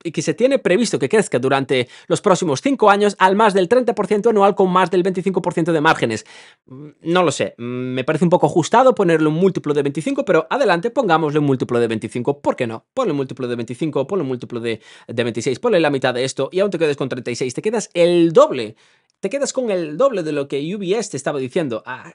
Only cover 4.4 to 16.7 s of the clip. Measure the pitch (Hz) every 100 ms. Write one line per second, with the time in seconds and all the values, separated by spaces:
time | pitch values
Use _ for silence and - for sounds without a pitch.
4.4 | 196 202 190 180 180 185 180 185 185 190
5.4 | 196 175 165 165 156 156 120 110 - -
6.4 | - _ _ 131 151 - 156 180 170 -
7.4 | 101 - 120 123 127 127 123 131 175 180
8.4 | 151 175 147 226 254 226 180 160 156 156
9.4 | 190 170 147 147 139 139 202 277 262 160
10.4 | - 233 233 170 226 285 220 160 156 151
11.4 | 147 131 120 120 117 110 110 123 120 143
12.4 | 302 - 120 113 - - 240 143 131 131
13.4 | 123 120 117 123 160 139 135 202 135 127
14.4 | 120 120 117 110 - - - 117 117 113
15.4 | 135 120 240 190 156 139 127 123 131 -
16.4 | 135 180 202